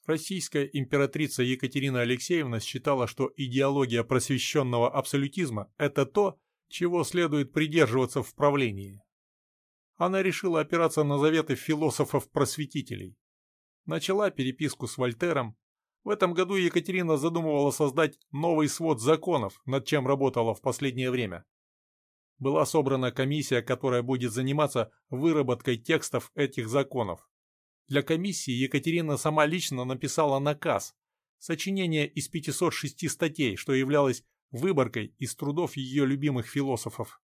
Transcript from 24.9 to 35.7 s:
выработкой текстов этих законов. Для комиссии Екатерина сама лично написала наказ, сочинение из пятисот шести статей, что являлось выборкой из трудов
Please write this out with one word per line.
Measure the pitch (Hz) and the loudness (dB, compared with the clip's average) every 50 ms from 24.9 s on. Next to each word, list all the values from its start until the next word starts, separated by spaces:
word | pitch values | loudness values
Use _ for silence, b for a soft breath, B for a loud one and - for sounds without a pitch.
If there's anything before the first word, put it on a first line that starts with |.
| b b b _ | b b b _
выработкой | 127 127 147 170 156 151 135 123 123 120 - 127 123 | -6 0 2 2 4 4 2 2 0 -2 0 -2 -2
текстов | 113 - - 160 151 - - - 120 - - _ | -2 0 0 0 0 0 -2 -4 -4 -6 -6 _
этих | - 143 135 - - 117 | -2 -2 -2 -2 -6 -6
законов. | 110 120 143 135 - - 123 110 95 85 - _ _ _ _ _ _ _ _ _ _ _ _ _ | 0 0 0 0 0 -2 -4 -4 -4 -6 -10 _ _ _ _ _ _ _ _ _ _ _ _ _
Для | _ 135 143 | _ 0 0
комиссии | 139 - 165 165 185 202 170 - - 131 | 2 2 -2 0 0 -4 -4 -4 -4 -4
Екатерина | 123 123 135 131 - 143 - 165 160 170 165 151 147 | 0 0 0 0 0 0 0 0 0 0 0 0 -2
сама | 131 - 160 151 156 151 | 0 0 0 4 4 4
лично | 147 160 185 - - 139 123 127 | 4 2 -2 -4 -4 -4 -4 -4
написала | 127 131 131 - 135 - - 156 143 139 135 | -4 -4 -4 -6 -2 2 2 2 4 2 2
наказ, | 139 147 147 147 - 165 120 98 - - _ _ _ _ _ _ _ _ _ | 0 0 -2 0 -2 0 0 0 -2 -6 _ _ _ _ _ _ _ _ _
сочинение | _ - - 165 156 - 190 196 196 185 170 160 151 147 | _ -6 -6 -6 -4 -2 -4 -2 0 0 0 2 0 0
из | - - 147 143 | -2 -4 -8 -8
пятисот | - - 165 143 - 139 - 180 160 - | -6 -8 -6 -6 -4 -2 0 0 0 0
шести | - - 143 - - 170 | -2 -8 -8 -8 -6 -6
статей, | 147 - - 170 156 147 - 143 113 95 | -6 -2 0 -2 -2 0 0 -2 -2 -2
что | - - - 135 | -4 -2 0 0
являлось | 131 135 131 147 147 143 131 123 - _ _ _ _ _ _ | 0 2 2 2 4 4 2 0 -2 _ _ _ _ _ _
выборкой | - 120 147 190 185 139 131 120 - 120 104 - _ _ | -8 -2 -2 0 2 2 0 0 -2 -6 -8 -8 _ _
из | 131 117 - | -10 -10 -8
трудов | - 143 143 143 170 175 143 | -6 -6 -4 -2 -2 -4 -4